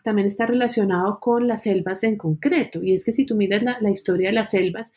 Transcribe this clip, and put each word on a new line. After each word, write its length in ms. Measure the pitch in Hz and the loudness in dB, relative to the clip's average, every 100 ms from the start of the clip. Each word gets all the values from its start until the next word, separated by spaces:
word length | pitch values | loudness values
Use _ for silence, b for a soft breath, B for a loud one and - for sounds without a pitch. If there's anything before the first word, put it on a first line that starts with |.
también 240 | 226 208 202 | -2 0 0
está 180 | 202 226 | 0 0
relacionado 760 | 247 240 233 196 180 190 208 | 2 2 2 0 2 0 0
con 280 | 247 240 240 | 0 2 0
las 160 | 220 | 0
selvas 400 | 214 190 180 190 | 0 0 -2 -2
en 120 | 220 214 | -2 0
concreto, 680 | 165 156 285 330 - 165 | -2 -2 0 0 -2 -4
y 100 | 190 | 0
es 100 | 185 | 0
que 80 | - | 0
si 140 | 226 269 | 0 0
tú 100 | 220 | 0
miras 280 | 196 202 | 0 0
la, 140 | 240 247 | 0 0
la 80 | 214 | 0
historia 400 | 196 - 180 185 | 0 0 0 2
de 60 | 220 | 0
las 160 | 208 | 0
selvas, 420 | 196 185 185 226 | 0 0 -2 -12